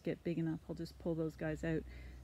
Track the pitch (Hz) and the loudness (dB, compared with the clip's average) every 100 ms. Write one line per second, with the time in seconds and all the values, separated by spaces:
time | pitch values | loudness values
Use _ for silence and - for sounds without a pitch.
0 | - - - 165 165 156 - 160 170 - | -2 0 0 2 2 2 -2 -4 -4 -4
1 | 180 165 160 151 160 156 165 160 - - | 0 2 2 0 0 2 2 2 0 -8
2 | - - | -12 -12